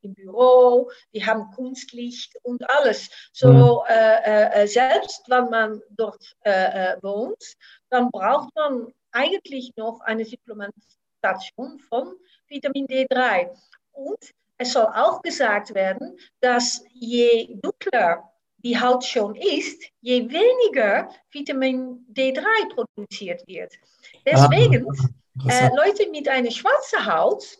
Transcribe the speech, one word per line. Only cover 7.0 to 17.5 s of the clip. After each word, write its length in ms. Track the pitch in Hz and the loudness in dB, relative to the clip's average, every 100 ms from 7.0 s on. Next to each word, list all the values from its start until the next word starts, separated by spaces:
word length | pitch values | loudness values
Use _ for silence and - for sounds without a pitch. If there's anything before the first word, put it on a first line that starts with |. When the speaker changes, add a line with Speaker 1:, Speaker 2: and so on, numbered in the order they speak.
Speaker 1:
wohnt, 400 | 196 202 262 440 - _ _ _ _ | -8 -8 -8 -10 -16 _ _ _ _
dann 180 | 247 240 | -2 -2
braucht 460 | - 196 285 247 - | -2 0 -2 -2 -4
man 320 | 294 254 226 _ _ | -4 -4 -10 _ _
eigentlich 600 | 277 294 370 - 269 247 - | -4 -2 -4 -8 -14 -12 -10
noch 260 | 220 226 | -10 -8
eine 220 | - 220 226 | -8 -6 -8
Supplementation 1500 | 247 _ 214 202 - _ _ _ _ 202 - - - 277 - _ | -14 _ -16 -16 -16 _ _ _ _ -6 -6 -10 -14 -16 -16 _
von 260 | 233 359 370 _ _ _ | -6 -6 -14 _ _ _
Vitamin 400 | 285 285 277 269 | -10 -8 -6 -4
D 180 | 262 262 | -4 -2
drei. 420 | 254 254 190 180 180 _ _ _ | 0 0 0 -2 -10 _ _ _
Und 280 | 285 277 427 - _ _ _ | -16 -12 -12 -14 _ _ _
es 160 | 247 | -4
soll 140 | 247 220 214 | 0 0 2
auch 260 | 311 - | 0 -2
gesagt 520 | 339 330 240 208 202 | -10 -4 -2 -2 -4
werden, 440 | 196 190 190 - - _ _ | -4 -4 -4 -12 -16 _ _
dass 420 | 247 247 247 - _ | 0 0 -2 -6 _
je 600 | _ 233 240 240 233 - | _ -4 2 4 2 0